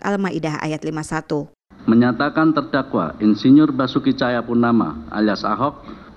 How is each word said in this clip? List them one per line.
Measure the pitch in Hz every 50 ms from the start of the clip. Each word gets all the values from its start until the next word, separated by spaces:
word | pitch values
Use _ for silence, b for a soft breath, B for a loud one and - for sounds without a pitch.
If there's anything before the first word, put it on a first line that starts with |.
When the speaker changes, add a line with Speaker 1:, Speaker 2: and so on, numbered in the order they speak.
Speaker 1:
Al-Maidah | - 202 202 196 196 180 - 160 156 156 151 - -
ayat | 156 156 151
lima | - 156 156 156 151
satu. | - 160 160 - - 156 147 147 - _ _ _ _ - - -
Speaker 2:
Menyatakan | 113 113 117 123 123 117 - 143 151 - 156 160 160 151 147
terdakwa | - - 147 135 131 - - 104 82 76 - -
Insinyur | 107 107 101 - - 127 139 151 156 147
Basuki | 131 127 131 127 - 131 131 135 127 -
Cahayapurnama | 135 120 123 120 113 120 117 120 117 120 117 110 90 78 76 - - - -
alias | 104 107 104 98 - -
Ahok | 101 107 104 131 147 - - B B B B B B B